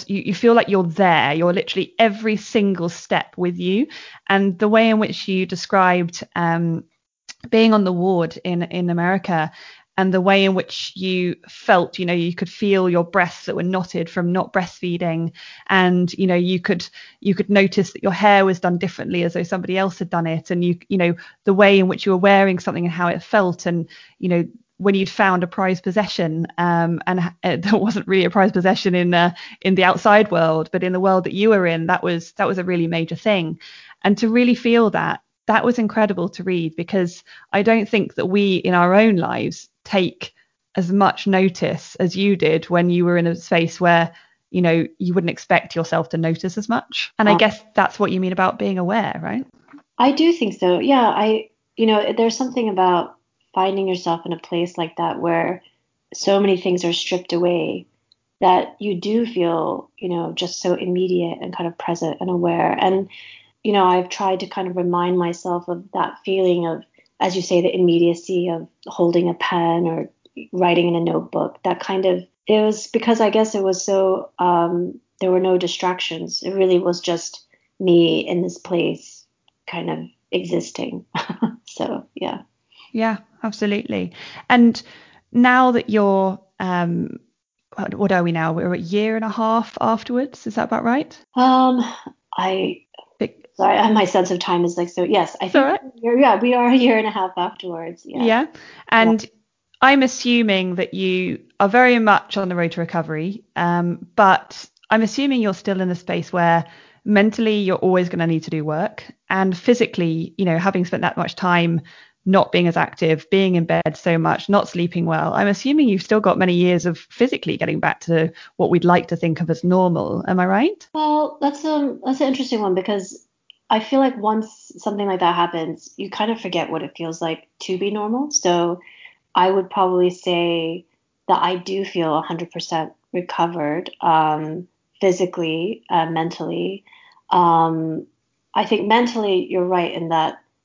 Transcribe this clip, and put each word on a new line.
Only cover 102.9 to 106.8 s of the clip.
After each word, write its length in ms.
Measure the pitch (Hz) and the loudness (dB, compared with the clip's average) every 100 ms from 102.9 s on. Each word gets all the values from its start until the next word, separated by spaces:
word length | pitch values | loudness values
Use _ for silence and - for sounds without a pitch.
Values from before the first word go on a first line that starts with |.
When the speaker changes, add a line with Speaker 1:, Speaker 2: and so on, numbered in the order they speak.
| 170 156 156 175 202 _ - | -4 -4 -6 -6 -8 _ -4
Speaker 1:
um, 500 | 175 175 175 170 - - | 0 0 0 -4 -6 4
but 540 | 190 - - - - _ - | 6 4 0 -20 -20 _ -2
I'm 140 | 220 | 0
assuming 400 | 214 269 277 254 | 0 0 0 0
you're 100 | 214 | 0
still 300 | 190 202 190 | -2 -4 -2
in 80 | 185 | -2
the 40 | |
space 380 | 175 - 170 165 | -4 -4 -6 -2
where 320 | 180 170 165 160 - | 0 2 2 0 -14